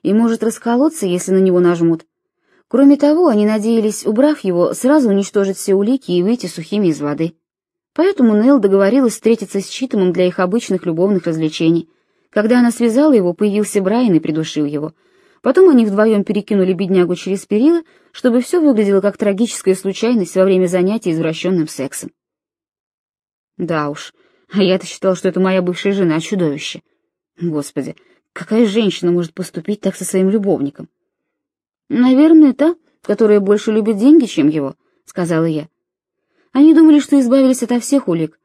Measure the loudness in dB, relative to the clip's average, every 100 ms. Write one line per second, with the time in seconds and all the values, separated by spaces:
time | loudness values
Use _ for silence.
0 | -2 0 0 0 -4 -4 -2 0 0 -2
1 | -4 -4 -2 0 2 2 2 2 0 -2
2 | -6 _ _ _ _ _ _ 2 4 4
3 | 4 2 2 2 0 0 0 0 0 -4
4 | -4 0 0 0 -2 0 -2 -2 0 2
5 | 2 0 -2 -2 -2 -4 -2 0 0 -2
6 | -2 -2 0 -2 -6 -12 -8 -2 -2 -2
7 | -4 -4 -6 -8 _ _ _ _ _ -2
8 | -2 2 2 2 4 2 2 2 2 2
9 | 0 -2 -2 -2 -2 -8 -8 -10 -6 -2
10 | 0 0 -2 -2 -4 -4 -4 -6 -4 -2
11 | 0 -2 -4 -4 -4 -2 0 0 -4 _
12 | _ _ _ -4 0 2 2 0 0 2
13 | 4 2 2 -2 -2 -2 -2 -2 -2 0
14 | 2 0 0 -4 -6 -6 -6 -6 -10 -14
15 | _ _ _ _ -2 4 6 6 4 2
16 | 2 2 0 -4 -2 0 0 -2 0 2
17 | 0 -2 -6 -6 -4 0 2 0 -2 _
18 | _ -6 -2 0 0 0 2 2 2 2
19 | 0 -2 -2 -2 -4 -4 -2 -2 -4 -4
20 | -2 -2 -2 0 2 2 0 0 -2 -2
21 | -4 -4 -4 -4 -4 -2 -4 -6 -10 -10
22 | -16 -20 _ _ _ _ _ _ _ _
23 | _ _ _ _ _ -10 -6 -4 -4 -8
24 | -14 -20 _ _ _ -2 0 0 -4 -6
25 | -4 -2 -2 -2 0 0 -2 -4 -4 0
26 | 0 -2 -4 -4 -2 -4 -10 -14 -20 _
27 | _ _ _ -10 -6 -6 -8 -10 -10 -12
28 | _ _ _ -18 -4 0 0 0 -2 -2
29 | -2 -2 -4 -8 -12 -10 -8 -6 -6 -8
30 | -6 -2 0 0 0 -2 -4 -8 -18 _
31 | _ _ _ _ _ _ _ _ -6 0
32 | 2 4 6 6 6 4 -2 -2 _ _
33 | -6 0 2 2 2 0 0 -2 -2 0
34 | 4 4 4 0 0 0 -4 -10 _ _
35 | _ -6 -2 -2 -2 -4 -8 _ _ _
36 | _ _ _ _ _ 4 6 8 6 6
37 | 4 0 2 2 2 0 -2 -4 0 -2
38 | 0 -4 -4 _